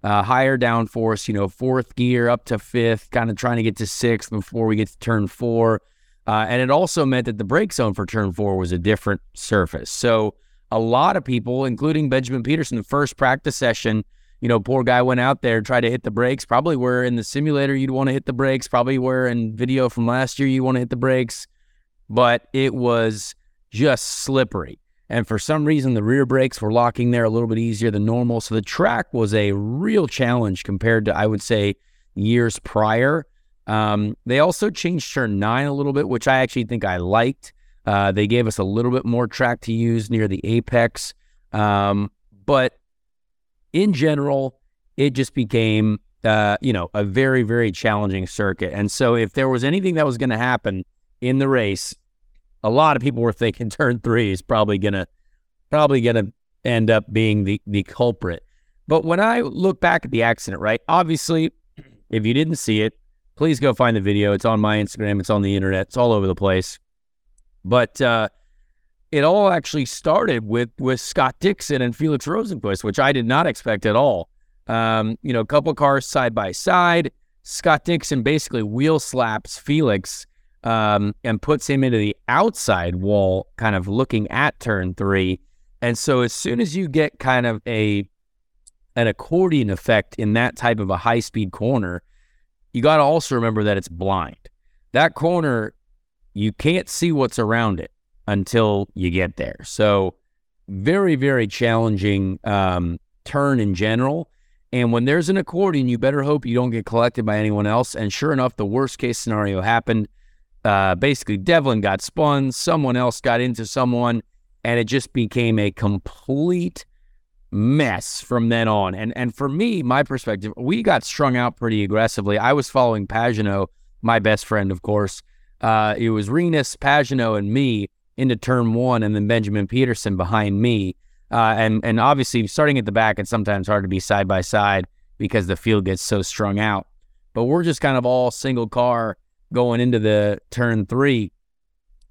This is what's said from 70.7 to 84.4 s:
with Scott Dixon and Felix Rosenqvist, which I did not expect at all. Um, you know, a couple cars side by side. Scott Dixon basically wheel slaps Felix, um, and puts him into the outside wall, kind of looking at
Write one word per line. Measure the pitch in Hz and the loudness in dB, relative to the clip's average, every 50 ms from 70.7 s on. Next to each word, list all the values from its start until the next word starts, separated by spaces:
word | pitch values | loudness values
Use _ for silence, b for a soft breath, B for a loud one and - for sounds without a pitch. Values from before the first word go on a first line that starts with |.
| - - | -6 -4
with | 135 127 131 120 | -2 -2 -2 -2
Scott | - - - - 135 131 - - | -4 -6 -2 0 0 0 0 0
Dixon | - 196 202 - - - 151 131 | 0 0 0 0 -4 -4 -2 0
and | 127 120 113 | 0 -2 -2
Felix | - 151 156 151 131 - | -2 -2 -2 0 -2 -2
Rosenqvist, | 160 170 220 226 214 185 120 - 104 98 - - | -4 -4 -4 -4 -4 -6 -6 -4 -4 -4 -2 -2
which | 107 101 - | -2 0 2
I | 135 139 143 | 2 2 2
did | 131 117 | 2 0
not | 113 127 151 175 165 | 2 2 2 2 0
expect | 107 - - 123 110 98 - | -2 -4 -4 -4 -2 0 0
at | 110 104 | 2 2
all. | 117 139 139 110 87 82 - _ _ _ _ _ _ _ - | 4 4 4 2 0 -4 -8 _ _ _ _ _ _ _ -6
Um, | 117 113 113 113 113 110 107 110 113 - | -2 -2 0 0 0 0 0 -2 -4 -6
you | - 143 | -4 -2
know, | 123 117 | -2 -2
a | 113 | 0
couple | - 147 147 143 160 151 | 2 2 2 2 0 0
cars | - 147 139 139 135 131 | 0 2 2 2 2 -2
side | - - 156 127 120 113 | -2 -2 0 0 0 -2
by | 110 104 95 | -2 -4 -4
side. | 90 - - 190 185 180 175 175 170 170 156 135 - _ _ _ _ _ _ | -6 -4 -2 0 2 4 4 4 2 2 0 -2 -6 _ _ _ _ _ _
Scott | - - - - 170 156 - - | -14 -14 -2 2 2 2 2 2
Dixon | - 170 156 - - 151 131 | -2 -2 -2 -2 -2 -4 -2
basically | 110 131 151 151 - - - 120 107 | 0 0 0 0 -2 -4 -4 -4 -4
wheel | 104 107 123 139 156 160 147 | -4 -2 0 2 2 2 2
slaps | - - - 127 120 113 110 107 - - - - | 0 -2 -2 -2 -2 0 -2 -4 -8 -10 -14 -12
Felix, | - - 147 156 156 123 104 98 92 - - - - - _ _ _ _ _ _ - | -6 -2 0 2 2 2 2 0 -2 -6 -12 -14 -16 -20 _ _ _ _ _ _ -4
um, | 117 113 113 107 104 104 101 104 101 104 - - | -2 0 0 2 2 2 2 2 0 -4 -4 -4
and | 117 113 104 | -4 -4 -2
puts | - - 151 - - - | 0 0 0 0 0 -2
him | 143 135 131 | 0 0 2
into | 127 120 110 | 2 2 2
the | 104 104 101 - _ - | 0 0 -2 -4 _ 0
outside | 120 151 196 226 - - - - 104 90 87 87 90 | 0 2 2 2 0 -2 -2 0 0 0 0 -2 -2
wall, | 90 95 101 104 101 98 95 92 95 - - - | -2 0 2 2 2 2 2 0 0 -4 -8 -8
kind | - 117 110 101 | -4 -2 -2 0
of | 95 90 98 | -2 -2 -2
looking | 98 117 131 - - 110 104 - | -2 -2 -2 0 0 -2 -2 -2
at | - 120 | -2 0